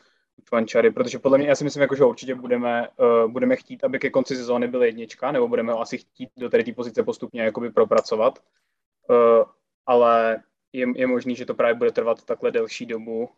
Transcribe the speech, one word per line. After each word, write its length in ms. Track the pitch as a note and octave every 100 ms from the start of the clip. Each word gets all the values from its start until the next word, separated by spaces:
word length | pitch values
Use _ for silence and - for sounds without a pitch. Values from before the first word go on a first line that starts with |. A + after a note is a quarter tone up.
| _ _ _ _
u 60 |
Čvančary, 480 | - A#2 A2 A#2+ A2+
protože 280 | G#2+ A#2+ B2
podle 200 | C3+ C3+
mě, 100 | C#3+
já 60 |
si 100 | C3+
myslím, 180 | D3 C#3+
jako, 140 | C#3 C3+
že 80 |
určitě 300 | B2+ A#2 C3
budeme, 540 | B2+ B2 B2 A#2+ A#2+ A#2
eh, 400 | - B2 A#2 A2+
budeme 280 | B2 B2 B2+
chtít, 280 | - B2+
aby 140 | C3 C3
ke 120 | C3+
konci 260 | C3+ B2+ C3
sezóny 320 | A#2+ A#2+ A#2+
byl 140 | B2
jednička, 500 | A#2+ A2+ A2+ - C3
nebo 160 | C#3 A#2+
budeme 240 | A#2+ A#2
ho 80 | A2+
asi 180 | A2+ B2
chtít 320 | _ - B2+ -
do 140 | B2
tady 140 | A#2
té 80 | A#2
pozice 300 | A#2+ A#2+ A#2
postupně 400 | A#2 A2+ B2 A#2+
jakoby 280 | A2 A2+ A#2+
propracovat, 680 | A2+ A2 A2+ - A2 A#2 - _ _ _ _ _ _ -
eh, 340 | A#2+ A#2 A2+ G#2+ _ _ _ -
ale 560 | B2 A#2 A#2 A2+ A2 _ _ _
je, 140 | C3 B2
je 120 | B2 B2+
možný, 300 | B2 B2+ A#2
že 100 | G2+
to 80 |
právě 200 | A2+ A#2+
bude 180 | A#2 A#2
trvat 320 | - A2+ A2+
takhle 260 | - A#2 A#2+
delší 360 | A#2 A2+ - A#2+
dobu 440 | A2+ A2+ A2+ B2